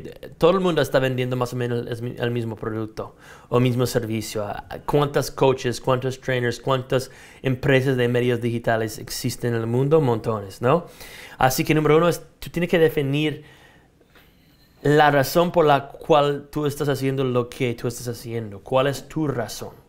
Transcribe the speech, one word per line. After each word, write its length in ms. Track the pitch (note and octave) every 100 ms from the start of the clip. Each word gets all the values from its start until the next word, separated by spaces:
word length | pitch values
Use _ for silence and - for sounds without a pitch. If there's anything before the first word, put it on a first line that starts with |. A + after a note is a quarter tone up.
| - - - -
todo 140 | E3
el 80 | F#3+
mundo 240 | F3+ D#3
está 160 | C3 C#3+
vendiendo 360 | C3 B2+ B2+ B2+
más 180 | B2
o 20 | B2+
menos 320 | A#2+ A#2+ A#2+
el, 320 | A#2 A#2+ A#2+
el 100 | A#2+
mismo 260 | A#2+ A2+ G#2+
producto 600 | A2+ A2 A2 - G2 - - - -
o 100 | B2
mismo 280 | B2 A#2+ B2
servicio. 580 | B2 A2 A2+ G#2 A2 G#2 - - - -
¿Cuántas 460 | C#3+ D3 D3 C3
coaches, 500 | - C3+ C3 B2 A#2
cuántos 400 | - B2+ B2+ B2
trainers, 380 | - B2+ B2 A#2
cuántas 500 | - C3 B2 C3 B2 - - -
empresas 560 | C3+ B2+ C#3 C3 C3 B2+
de 100 | A#2+
medios 320 | B2 B2 A#2+
digitales 580 | A#2+ A#2 A#2+ A2+ A2 -
existen 560 | - - B2+ - A#2+ A#2
en 60 |
el 40 | A2+
mundo? 360 | A#2+ C3+ D#3+
Montones, 600 | C#3 A#2 A#2 A2 G2 -
¿no? 240 | A#2+ E3 E3 - - - - -
Así 240 | C3 -
que 100 | D3+
número 240 | D#3 D3+ D#3
uno 120 | F3
es, 120 | D#3+ - _
tú 140 | -
tienes 180 | - F3
que 80 | F3+
definir 680 | D#3+ D#3 C#3 C#3+ D3+ C3+ - - - _ _ _ _ _ _ _ _ _ _ _
la 280 | C#3+ D3 D3+
razón 440 | C#3+ C3+ F3 F3
por 120 | F3 D3+
la 220 | C#3 -
cual 640 | - - D#3 C#3+ C#3+ C#3+
tú 140 | D3+ D3
estás 240 | - D3
haciendo 340 | C3 C3+ C3+
lo 260 | C3+ B2 A#2+
que 240 | - B2+
tú 140 | A#2 B2+
estás 220 | A#2+ B2
haciendo. 500 | A2+ A#2 A#2 A2 G2
¿Cuál 280 | - C3 C#3
es 200 | C3 -
tu 220 | D#3 D#3
razón? 520 | A#2+ G#2+ - G#2+ -